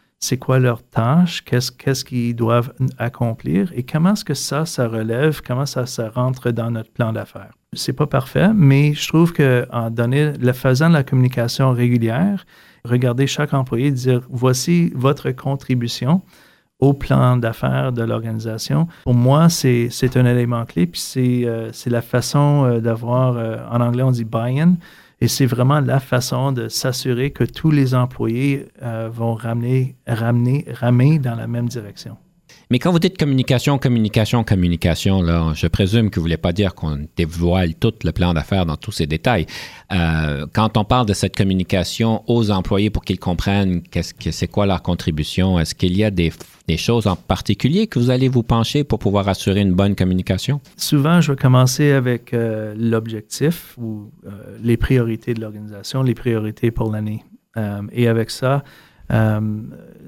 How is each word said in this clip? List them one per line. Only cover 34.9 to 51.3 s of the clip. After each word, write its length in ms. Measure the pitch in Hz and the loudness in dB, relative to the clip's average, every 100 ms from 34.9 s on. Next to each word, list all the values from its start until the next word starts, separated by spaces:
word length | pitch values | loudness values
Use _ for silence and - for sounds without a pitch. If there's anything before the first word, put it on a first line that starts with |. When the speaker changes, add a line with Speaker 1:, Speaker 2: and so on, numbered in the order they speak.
| 82 98 95 | 0 2 2
Speaker 2:
là, 320 | 85 85 80 | 2 2 0
je 140 | 76 85 | 0 0
présume 420 | - 98 117 107 | 2 2 2 2
que 100 | 90 | 0
vous 40 | |
voulez 140 | 82 82 | -2 0
pas 140 | 90 | 0
dire 220 | 85 98 | 0 -2
qu'on 240 | - 80 71 76 - | -2 -4 -4 -6 -4
dévoile 600 | 82 85 85 90 90 80 | -4 0 0 2 0 0
tout 180 | 117 - | -2 -2
le 80 | 82 | -4
plan 220 | - 87 | 0 0
d'affaires 320 | 82 73 98 85 | 0 0 -2 0
dans 100 | 73 | -4
tous 160 | - | -6
ses 140 | - 78 | -4 -2
détails. 400 | 78 - 110 78 - - - - | -2 0 0 -2 -8 -16 -18 -6
Euh, 540 | 95 82 80 76 71 - | -2 0 0 0 -4 -4
quand 240 | - 110 113 | -2 0 0
on 80 | |
parle 220 | 101 127 113 | 0 0 0
de 80 | |
cette 220 | 98 98 - | 0 -2 -2
communication 840 | 98 95 90 98 87 - 113 110 - | 0 0 0 -2 -2 -2 0 0 0
aux 220 | 120 107 | 0 2
employés 400 | 98 90 101 104 | 0 0 0 0
pour 140 | - | 0
qu'ils 160 | - 92 | -4 -4
comprennent 600 | - 85 - 101 95 90 | -2 -2 0 2 2 0
qu'est-ce 320 | 82 87 82 - | -2 -6 -6 -6
que, 160 | 82 | -8
c'est 160 | 80 95 | -4 -4
quoi 180 | - 101 | 0 0
leur 160 | 90 | 0
contribution, 800 | - 87 - 76 73 - 92 90 | -2 -2 -2 -2 -2 0 2 2
est-ce 160 | 78 - | 0 -2
qu'il 200 | 92 92 | 0 2
y 80 | |
a 60 | 107 | 0
des, 240 | 92 82 - - - - | 2 0 -2 -12 -10 -4
des 100 | 80 | -2
choses 280 | - 117 101 | 0 0 0
en 100 | 90 | -2
particulier 720 | - 92 - 101 127 180 220 | -2 -4 -2 -2 0 0 0
que 140 | - | 0
vous 100 | 120 | 0
allez 200 | 127 131 | 2 2
vous 120 | 123 | 2
pencher 400 | 113 117 113 147 | 2 2 2 0
pour 140 | 143 110 | -2 -2
pouvoir 300 | 101 101 98 | 0 0 0
assurer 320 | 95 - 98 | -2 0 2
une 120 | 101 90 | 2 4
bonne 180 | 101 | 2
communication ? 640 | 98 92 92 - 92 - 143 - - | 2 0 0 0 -2 -2 -4 -6 -12
Speaker 1:
Souvent, 460 | - 151 147 175 | -2 2 4 4
je 120 | 147 | 2